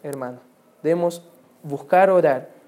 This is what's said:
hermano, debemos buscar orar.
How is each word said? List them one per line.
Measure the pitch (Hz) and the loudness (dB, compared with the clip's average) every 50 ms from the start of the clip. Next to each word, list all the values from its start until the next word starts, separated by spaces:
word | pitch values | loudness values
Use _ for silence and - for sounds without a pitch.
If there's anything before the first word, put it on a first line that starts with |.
| - | -14
hermano, | 147 139 135 131 123 127 123 - _ _ _ _ _ _ _ - | -12 -10 -10 -10 -10 -12 -14 -20 _ _ _ _ _ _ _ -2
debemos | 151 165 175 170 175 170 170 - - - _ _ _ _ _ - | -2 0 0 0 -2 -4 -6 -14 -20 -20 _ _ _ _ _ -14
buscar | 156 143 139 - - - 180 190 190 | -10 -10 -10 -4 0 2 4 4 4
orar. | 190 180 165 156 135 127 127 - - - _ | 4 4 4 2 0 -2 -6 -12 -20 -20 _